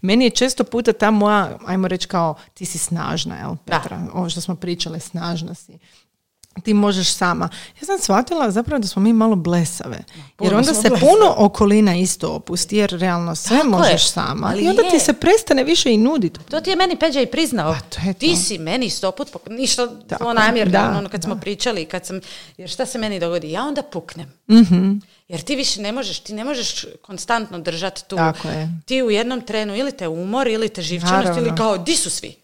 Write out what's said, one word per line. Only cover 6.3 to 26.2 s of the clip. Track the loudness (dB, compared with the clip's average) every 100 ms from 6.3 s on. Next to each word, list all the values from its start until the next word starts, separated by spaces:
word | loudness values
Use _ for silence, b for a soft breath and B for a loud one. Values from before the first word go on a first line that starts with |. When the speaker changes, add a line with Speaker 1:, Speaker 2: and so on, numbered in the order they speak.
| _ _ -10
Speaker 1:
Ti | 0
možeš | 2 4 2 -2
sama.” | 0 0 0 -4 B B _
Ja | -6
sam | -4
shvatila | 2 2 2 0 0
zapravo | 0 -2 -2
da | -2
smo | 2
mi | 4
malo | 4 4 2
blesave. | 2 0 0 -4 -10 -12
Speaker 2:
Da, | -14 B -20 _
puno | 2
Speaker 1:
Jer | 4
onda | 2
Speaker 2:
smo | 2
Speaker 1:
se | 4
Speaker 2:
blesave. | 6 6
Speaker 1:
puno | 8 6 6
okolina | 2 4 4 6 4 2
isto | 0 -2 -6
opusti, | -6 -6 -6 -2 0
jer | 0
realno | 0 -2 -2 -4 -6
sve | 0 2
Speaker 2:
Tako | 4
je. |
Speaker 1:
možeš | 4 4 4 2
sama. | 0 -4 -4 -2
Speaker 2:
Ali | 0
Speaker 1:
I | 2
onda | 4
ti | 4 4
Speaker 2:
je. |
Speaker 1:
se | 2
prestane | 2 4 4 4 0
više | 2 2 4
i | 4
nudit. | 4 2 -2 -6
Speaker 2:
To | -8 -6
ti | -2
je | 0
meni | 0 2
Peđa | 0 0
i | -2
priznao. | 0 -2 0 -2
Speaker 1:
Pa | -4
to | -6 -6
je | -4
Speaker 2:
„Ti | 0 0
Speaker 1:
to. | 0
Speaker 2:
si | -2 -4
meni | -4 -4 -4
sto | -2 -4
put | -4 -10
pok-”, | -12 -14
ništa | -6 -2 0 -2 -6
Speaker 1:
Tako. | -10 -6
Speaker 2:
zlonamjerno, | -2 2 4 4 2
Speaker 1:
Da, | 2 2 -2
Speaker 2:
ono, | -4
kad | -6
Speaker 1:
da. | -6
Speaker 2:
smo | -6
pričali, | -6 -4 -4 -4 -6
kad | -10 -8
sam... | -12 -12 B B B
Jer | -14
šta | -8 -6
se | -4
meni | -6 -4
dogodi? | -2 -4 -4
Ja | -6
onda | -4 -6
puknem. | -8 -10 -12 -16 -18 _ 6
Speaker 1:
Mhm. | 8 8 6 4 0 b b b
Speaker 2:
Jer | -12
ti | -6 -4
više | -2 -4
ne | -6
možeš, | -6 -6
ti | -10